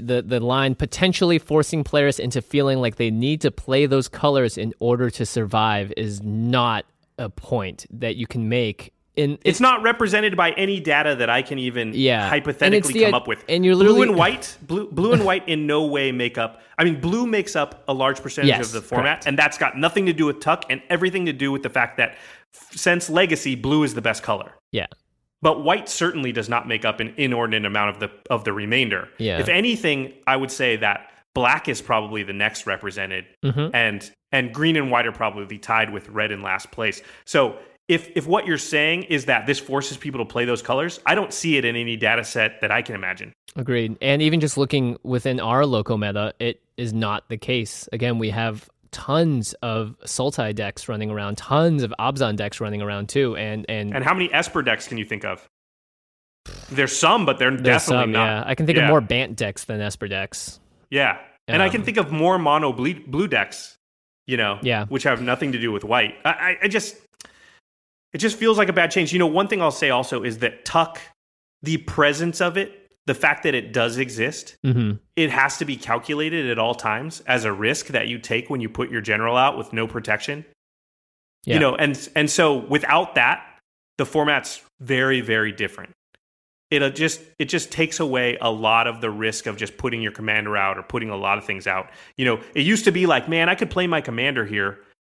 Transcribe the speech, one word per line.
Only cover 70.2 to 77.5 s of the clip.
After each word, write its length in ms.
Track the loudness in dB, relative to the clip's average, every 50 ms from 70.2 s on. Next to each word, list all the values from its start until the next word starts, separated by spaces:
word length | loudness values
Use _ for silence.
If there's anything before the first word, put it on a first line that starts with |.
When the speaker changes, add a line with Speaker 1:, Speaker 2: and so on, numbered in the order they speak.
| -4
Speaker 2:
is 160 | -4 -4 -2
that 260 | -2 -2 -2 -4 -8
Tuck, 360 | -2 2 2 2 0 -2 -14 -18 -20 _ _ _ _ _ _ _ _ _ _ -6
the 160 | -4 -4 -4
presence 640 | -4 -4 0 4 4 4 4 2 -2 -4 -2 0
of 160 | -2 0 0
it, 200 | -2 -4 -6 -8 -18 _ _ _ _ -4
the 80 | -4 -2
fact 280 | 2 2 2 2 2 0
that 120 | 0 0
it 180 | 0 -2 -2 -2
does 260 | 0 0 0 0 -2
exist, 580 | -4 -4 -4 -4 -4 -4 -4 -6 -12 -16 -14 _ -2
Speaker 1:
Mm-hmm. 280 | 0 2 2 2 0 -2 -4 _ _ -2
Speaker 2:
it 140 | 0 0 0
has 280 | 0 0 -2 -2 -2 -4
to 60 | -6
be 120 | -6 -8
calculated 720 | -8 -4 -4 -4 -4 -4 -4 -4 -4 -4 -2 -2 -4 -2 -2
at 80 | -2 0
all 160 | 0 -2 -2
times 460 | -2 -2 -4 -4 -4 -6 -8 -12 -10 -4
as 180 | 0 0 0 0
a 80 | -2